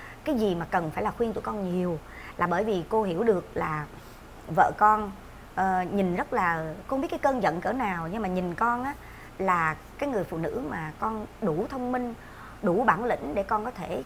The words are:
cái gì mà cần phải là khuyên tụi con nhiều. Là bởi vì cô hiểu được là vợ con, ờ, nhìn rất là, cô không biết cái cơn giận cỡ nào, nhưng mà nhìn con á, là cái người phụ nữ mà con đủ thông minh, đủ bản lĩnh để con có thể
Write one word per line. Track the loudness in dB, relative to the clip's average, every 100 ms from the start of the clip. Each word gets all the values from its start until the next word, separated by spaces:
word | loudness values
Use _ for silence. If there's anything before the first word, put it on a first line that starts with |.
| -14 -8 0
cái | 2
gì | 4 2
mà | 2
cần | 0 0
phải | -2
là | -2
khuyên | 0 0
tụi | 0
con | -4 -2 0 0
nhiều. | 0 -2 -6 -14 -10 -2
Là | 2
bởi | 2
vì | 2 0 2
cô | 2
hiểu | 2 2
được | 4 4 2
là | -4 -2 -4 -6 -12 -18 -18 -18 -16 -2 6
vợ | 6 8
con, | 6 6 2 -8 -14 -16 -8 0
ờ, | 2 2 2
nhìn | 2 2 2
rất | 0
là, | 2 2 2 -2 -6 -4
cô |
không | -2
biết | -2
cái | 2
cơn | 2 4
giận | 2 2
cỡ | -2
nào, | 0 -2 -2 -4
nhưng | -2
mà | 0
nhìn | 0 0 2
con | 2 2
á, | -2 -8 -12 -16 -14 -2
là | 2 4 2 0 -8 -4
cái | -2
người | 0
phụ | -2 -2
nữ | -2 -2 -4
mà | -6 -6 -4
con | -4 -4 -8 -4
đủ | 0 0 -2
thông | -4 -2
minh, | -2 -2 -6 -14 -16 -16 -2
đủ | 2 4
bản | 4 4 2
lĩnh | 0 -2 -2
để |
con | 0 -2 -2
có |
thể | -8 -6 -6